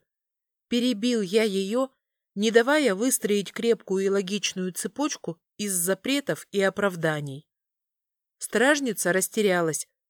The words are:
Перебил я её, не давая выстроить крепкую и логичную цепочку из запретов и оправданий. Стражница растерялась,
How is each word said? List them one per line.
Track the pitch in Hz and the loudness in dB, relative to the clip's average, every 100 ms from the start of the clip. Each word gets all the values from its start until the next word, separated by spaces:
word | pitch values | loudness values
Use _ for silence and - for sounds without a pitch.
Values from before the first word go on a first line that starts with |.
| _ _ _ _ _ _ - | _ _ _ _ _ _ -4
Перебил | 240 247 220 240 233 | 0 0 0 0 0
я | 190 190 | 2 2
её, | 220 190 190 233 277 _ _ _ _ - | 2 0 -2 -2 -4 _ _ _ _ -2
не | 220 | 4
давая | 226 233 302 262 190 | 4 6 4 2 2
выстроить | 254 - 208 202 180 | 0 0 0 -2 -2
крепкую | - 233 220 - 190 196 | -2 0 0 -2 -2 0
и | |
логичную | 196 185 202 - 190 185 | 0 -2 -4 -4 -6 -6
цепочку | 175 196 - 294 - - 165 _ - | -6 -8 -4 -4 -4 -10 -12 _ -10
из | 208 | -6
запретов | 185 170 190 - 277 - 156 - | -2 -2 -2 -2 -2 -2 -6 -4
и | 202 | -2
оправданий. | 196 190 202 175 160 151 147 135 - _ _ _ _ _ _ _ _ - | 0 0 -2 0 -2 -2 -6 -10 -16 _ _ _ _ _ _ _ _ -16
Стражница | - 208 254 294 269 190 180 | -2 2 4 2 0 -2 0
растерялась, | 185 185 - 208 180 165 147 - _ | 0 0 0 2 2 0 -2 -8 _